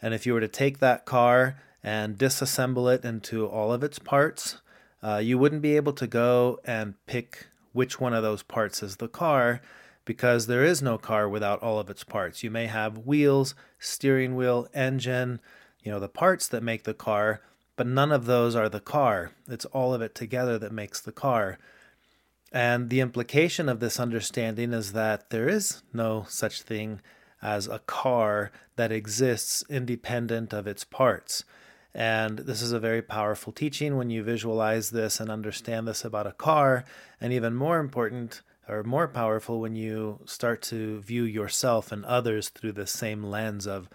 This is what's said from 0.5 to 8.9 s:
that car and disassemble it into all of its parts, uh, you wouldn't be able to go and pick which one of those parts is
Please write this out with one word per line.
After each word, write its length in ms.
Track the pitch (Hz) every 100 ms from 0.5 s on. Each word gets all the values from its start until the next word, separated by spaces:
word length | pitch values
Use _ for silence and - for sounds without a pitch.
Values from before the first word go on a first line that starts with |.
| - 139 139
that 260 | 131 120 -
car 520 | 127 120 123 131 139 - _
and 340 | 104 107 107 101
disassemble 800 | 131 - 135 - 127 123 123 127
it 80 |
into 420 | 123 113 - 113 107
all 280 | 107 107
of 100 | 123
its 160 | 147 -
parts, 600 | - 139 151 - - - _ - _ _
uh, 140 | 107 107
you 160 | 110 127
wouldn't 240 | 143 151
be 140 | 147 147
able 160 | 143
to 160 | 139 120
go 540 | 117 120 123 123 -
and 300 | - 110 107 95 -
pick 400 | 123 120 - - _ _
which 260 | 120 127 -
one 140 | 123
of 100 | 113
those 180 | 110 104
parts 400 | - 117 104 -
is 140 | 101